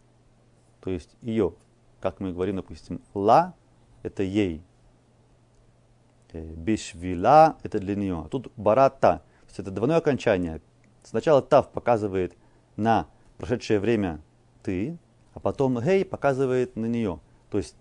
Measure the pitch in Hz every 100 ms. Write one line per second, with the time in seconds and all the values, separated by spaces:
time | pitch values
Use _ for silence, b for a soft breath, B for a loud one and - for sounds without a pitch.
0 | _ _ _ _ _ _ _ _ 95 90
1 | - _ 123 110 87 - _ _ _ _
2 | 95 - 98 87 95 95 - 80 - 87
3 | - 101 101 139 180 - _ _ _ -
4 | 104 - 95 101 98 80 - _ _ _
5 | _ _ _ _ _ _ _ _ _ _
6 | _ _ _ 82 80 80 82 107 - 85
7 | 90 90 104 151 160 - - 107 95 101
8 | 95 87 - 139 - - 101 113 135 -
9 | 101 82 b b b - 95 98 123 165
10 | 156 123 120 95 85 78 - _ _ _
11 | - 113 165 143 - 143 - - - 113
12 | 104 92 90 - b b b - 107 107
13 | 80 b b - 85 123 - 107 104 117
14 | 95 78 - _ _ _ - 92 123 170
15 | _ _ _ - 101 - 135 120 135 196
16 | 185 - 143 131 135 127 123 110 113 117
17 | 107 80 b b _ 104 87 -